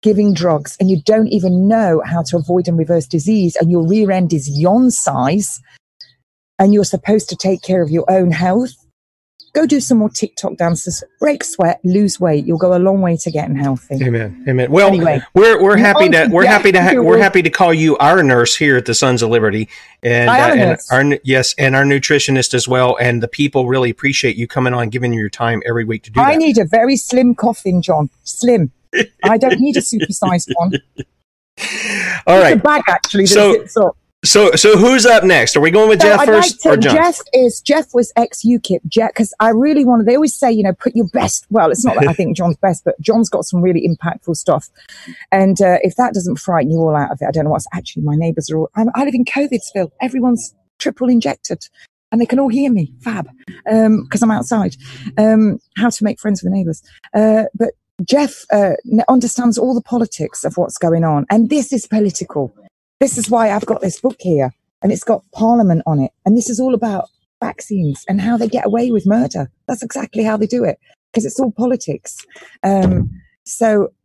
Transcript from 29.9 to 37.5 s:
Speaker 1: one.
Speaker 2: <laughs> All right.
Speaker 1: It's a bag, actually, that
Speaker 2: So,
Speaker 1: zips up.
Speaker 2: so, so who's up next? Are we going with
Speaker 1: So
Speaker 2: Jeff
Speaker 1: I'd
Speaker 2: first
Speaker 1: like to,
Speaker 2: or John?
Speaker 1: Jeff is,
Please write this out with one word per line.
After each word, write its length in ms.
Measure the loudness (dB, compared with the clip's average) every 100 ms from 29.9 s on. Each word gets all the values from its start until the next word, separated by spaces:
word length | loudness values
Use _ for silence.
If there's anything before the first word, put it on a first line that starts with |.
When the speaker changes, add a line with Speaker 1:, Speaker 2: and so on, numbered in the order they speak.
| -4 -4 -4 -2 -2 -4 -4
Speaker 1:
one. 160 | -2 -4 _ -18
Speaker 2:
<laughs> 80 | -18 _ _ _ _ -14 -12 -10 -8 -8 -8 -6 2
All 120 | 4
right. 140 | 6
Speaker 1:
It's 80 | 4
a 20 |
bag, 200 | 2 0 0
actually, 380 | -2 -2 0 2
that 40 |
Speaker 2:
So, 200 | 4 4
Speaker 1:
zips 240 | 2 -2 0
up. 200 | 0 -2 _ _
Speaker 2:
so, 280 | 0 4 4
so 240 | 4 4 6
who's 280 | 6 4 6
up 180 | 4
next? 320 | 6 2 2 2
Are 40 |
we 120 | 2
going 180 | 4 4
with 120 | 4
Speaker 1:
So 60 | 4
Speaker 2:
Jeff 120 | 4
Speaker 1:
I'd 40 | 4
Speaker 2:
first 240 | 4 2
Speaker 1:
like 80 | 0
to, 80 | 0
Speaker 2:
or 80 | 2
John? 140 | 2 2
Speaker 1:
Jeff 240 | 2 -2 -2
is, 280 | 2 2